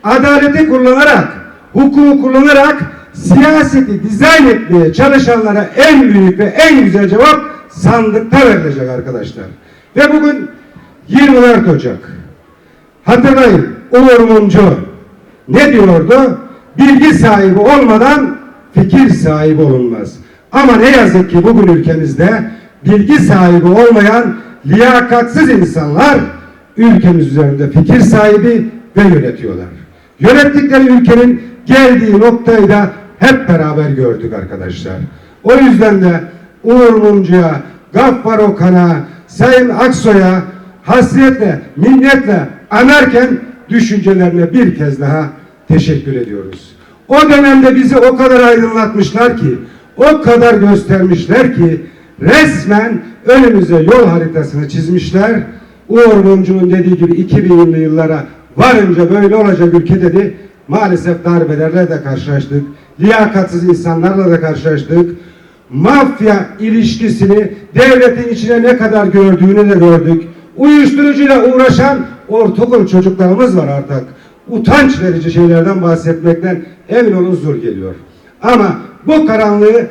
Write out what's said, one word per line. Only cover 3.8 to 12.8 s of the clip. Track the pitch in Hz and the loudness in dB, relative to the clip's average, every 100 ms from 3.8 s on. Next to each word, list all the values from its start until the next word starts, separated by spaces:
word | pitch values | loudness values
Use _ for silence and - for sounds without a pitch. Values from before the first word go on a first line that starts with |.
| 247 190 | -2 -4
dizayn | 214 220 302 320 262 | -6 -2 2 4 2
etmeye | 214 - 175 160 | 0 0 0 0
çalışanlara | - 277 269 254 233 214 208 190 - | 0 0 2 0 0 0 -4 -4 0
en | 311 277 247 | 2 4 4
büyük | 202 185 185 | 2 2 0
ve | |
en | 208 - 320 269 | -4 0 2 2
güzel | 202 190 190 | 2 0 0
cevap | 214 294 302 - - - | 2 2 0 -4 -18 -20
sandıkta | - - 233 220 208 - 277 | -4 -2 0 -2 -4 0 2
verilecek | 254 185 156 131 127 | 2 0 -4 -6 -8
arkadaşlar. | 123 131 120 98 107 95 - _ _ _ 254 | -8 -10 -10 -12 -16 -20 -20 _ _ _ -2
Ve | 294 | -2
bugün | 311 294 269 - - _ - _ _ - | 0 -4 -6 -12 -18 _ -20 _ _ -4
Yirmi | 240 285 247 | 0 2 4
dört | 240 220 180 | 2 2 0
Ocak. | 147 127 95 - - - - _ _ _ _ | -2 -4 -10 -16 -20 -20 -20 _ _ _ _